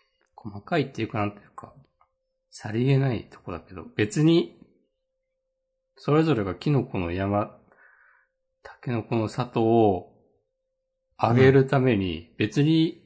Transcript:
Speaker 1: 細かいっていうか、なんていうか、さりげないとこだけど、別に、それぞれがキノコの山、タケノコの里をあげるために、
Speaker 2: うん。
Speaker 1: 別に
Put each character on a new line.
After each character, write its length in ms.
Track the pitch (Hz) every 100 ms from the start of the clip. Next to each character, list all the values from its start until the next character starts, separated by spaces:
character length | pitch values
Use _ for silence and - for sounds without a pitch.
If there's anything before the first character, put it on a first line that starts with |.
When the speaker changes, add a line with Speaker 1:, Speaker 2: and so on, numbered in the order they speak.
| _ _ _ -
Speaker 1:
細 240 | 104 98
か 180 | - -
い 40 |
っ 80 | -
て 100 | -
い 40 | 110
う 20 |
か、 120 | 107
な 60 | 104
ん 40 |
て 80 | -
い 60 | _
う 60 |
か、 220 | - - - _ _ _ _ _ _ _
さ 220 | - 107
り 140 | 113 131
げ 120 | 135
な 160 | 135
い 140 | 107 -
と 100 | -
こ 120 | -
だ 80 | 85
け 140 | -
ど、 120 | 92 - -
別 280 | 104 156
に、 340 | 156 170 - - _ _ _ _ _ _ _ _ _ _ _ _ _ _
そ 200 | - 151
れ 80 |
ぞ 100 | 160
れ 100 | 117
が 120 | 95 90
キ 160 | 151
ノ 120 | 135
コ 160 | - 101
の 120 | 85
山、 460 | 92 98 104 107 - _ _ _ _ _ _ _ _ _ _
タ 140 | - -
ケ 100 | 135
ノ 120 | 117
コ 120 | - 117
の 140 | 110
里 340 | - 120 123
を 480 | 113 117 107 90 - _ _ _ _ _ _ _ _ _ _ -
あ 160 | 110 120
げ 160 | 131
る 160 | 135 135
た 120 | 139
め 160 | 127 101
に、 340 | 92 80 -
Speaker 2:
う 20 |
ん。 20 | -
Speaker 1:
別 260 | 107 147
に 420 | 147 160 160 -